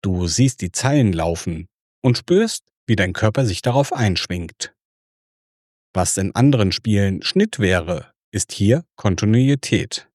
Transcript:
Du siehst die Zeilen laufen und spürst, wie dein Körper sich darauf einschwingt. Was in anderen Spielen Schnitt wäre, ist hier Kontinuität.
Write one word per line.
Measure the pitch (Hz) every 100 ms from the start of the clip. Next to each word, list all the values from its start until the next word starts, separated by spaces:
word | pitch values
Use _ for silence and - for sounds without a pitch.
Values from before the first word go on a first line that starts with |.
Du | 101 90 87
siehst | - 135 -
die | 90
Zeilen | - 131 147 113
laufen | 85 82 85 - 82 85 _ _ _
und | 131 120
spürst, | - 180 226 - _ _ -
wie | 107
dein | 92
Körper | 87 110 107 127
sich | 92
darauf | 123 123 143
einschwingt. | 359 110 85 - 90 85 - - _ _ _ _ _ _ _ _ _ _ _ _
Was | 92 87 -
in | 95
anderen | - 135 127 98
Spielen | - - 104 101 92
Schnitt | - 190 214 -
wäre, | 101 90 82 85 - _ _
ist | 101 -
hier | - 101 139 - -
Kontinuität. | - 90 107 113 131 143 - 107 - - -